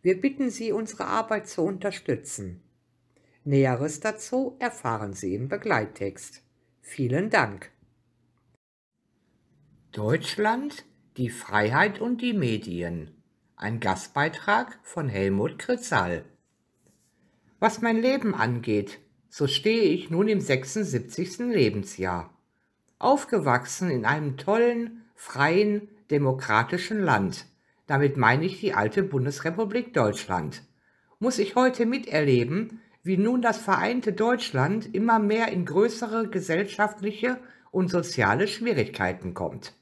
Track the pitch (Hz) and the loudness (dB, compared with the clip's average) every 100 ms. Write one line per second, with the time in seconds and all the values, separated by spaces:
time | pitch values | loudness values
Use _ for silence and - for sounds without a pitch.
0 | 175 185 277 277 262 - 226 220 220 - | 2 2 0 0 -4 -2 -4 -4 -4 -8
1 | - 208 220 214 - - 170 190 202 - | -2 -2 -2 -4 -4 -2 -2 -2 -6 -6
2 | - 123 - - 95 87 _ _ _ _ | -4 -4 -6 -12 -10 -12 _ _ _ _
3 | _ _ _ _ 147 139 131 123 151 156 | _ _ _ _ 2 4 4 2 -2 -4
4 | 214 214 - 254 254 - 247 - 123 113 | -6 -6 -4 -2 -2 -4 -6 -4 -4 -4
5 | 104 95 95 101 131 208 214 135 107 - | -4 -6 -4 -4 -4 -6 0 0 0 -6
6 | 101 - - - _ _ _ _ - - | -8 -8 -20 -20 _ _ _ _ -16 -4
7 | 127 139 214 214 117 98 - _ _ _ | 0 0 2 2 2 -4 -16 _ _ _
8 | _ _ _ _ _ _ _ _ _ _ | _ _ _ _ _ _ _ _ _ _
9 | _ _ _ _ _ _ _ _ _ - | _ _ _ _ _ _ _ _ _ -4
10 | 107 160 - - 214 240 294 - - _ | 0 0 0 0 0 0 -4 -10 -20 _
11 | _ - 120 - - 104 107 135 208 202 | _ -4 -4 -4 -2 2 2 4 2 0
12 | 233 240 240 208 127 107 92 87 87 85 | -2 0 0 0 0 0 -4 -4 -4 -6
13 | 78 - _ _ _ - 104 117 156 190 | -10 -18 _ _ _ -8 -6 -2 -2 -2
14 | - 139 151 - - 214 240 - - - | -4 -2 -2 -2 0 0 0 -12 -10 -6
15 | 143 98 98 98 135 - - 247 - 127 | -2 0 2 2 0 -4 -2 -2 0 0
16 | 90 82 - _ _ _ _ _ _ _ | 0 -4 -8 _ _ _ _ _ _ _
17 | _ _ _ _ _ _ 220 220 233 226 | _ _ _ _ _ _ 0 2 0 4
18 | 247 269 220 - 110 120 113 104 101 - | 4 2 0 0 0 0 0 0 0 -12
19 | _ _ _ - 143 - 214 226 196 180 | _ _ _ -2 0 2 2 4 4 2
20 | - 160 214 202 135 131 131 220 185 127 | 0 0 2 2 2 0 0 -4 -2 -2
21 | - - 180 - 247 214 113 98 92 - | -4 -6 -6 -4 -2 4 2 2 -8 -6
22 | 92 87 - _ _ _ _ _ _ _ | -4 -4 -8 _ _ _ _ _ _ _
23 | 240 285 - 214 143 123 - - 185 131 | 2 2 2 0 4 2 0 -6 -2 0
24 | 110 151 147 131 - 220 240 233 233 - | 0 0 -2 -4 0 4 4 2 -4 -10
25 | _ _ - 127 143 175 208 208 208 - | _ _ -12 0 4 4 4 0 -4 -20
26 | _ 147 139 135 - 107 117 180 - 214 | _ 2 2 0 2 2 2 -2 -2 0
27 | 180 113 95 - - _ _ _ - 139 | 2 4 2 -4 -14 _ _ _ -2 2
28 | 143 131 113 131 175 185 208 - 107 202 | 2 4 4 4 0 -2 -2 0 0 0
29 | 185 139 127 139 165 170 214 233 240 156 | 0 0 -2 -4 -6 -4 -2 -2 -2 2
30 | 110 101 - 90 76 - - _ _ _ | 2 0 -4 -4 -4 -10 -20 _ _ _
31 | _ _ 240 254 - - 254 254 233 269 | _ _ -2 0 0 4 2 4 0 0
32 | - - 147 123 120 170 226 - _ _ | -2 2 4 4 4 -2 -4 -10 _ _
33 | 165 185 214 254 240 220 - 190 - 247 | -2 2 2 4 2 0 0 2 2 0
34 | 220 190 226 240 - 131 143 220 - 185 | -2 0 2 2 0 2 2 0 -2 0
35 | 226 226 208 220 233 180 147 156 226 233 | 4 4 4 2 0 -2 0 2 2 0
36 | 226 226 220 185 175 165 202 - 208 214 | -4 -2 -2 -4 0 -2 -2 0 -2 0
37 | 202 208 247 247 - - _ 185 185 180 | -6 -2 -2 -2 -8 -20 _ -2 0 0
38 | 165 - 101 120 196 - 233 170 104 - | -2 0 2 4 0 -2 0 0 -2 0
39 | 92 90 90 87 87 - - _ | -2 -2 -8 -6 -6 -8 -16 _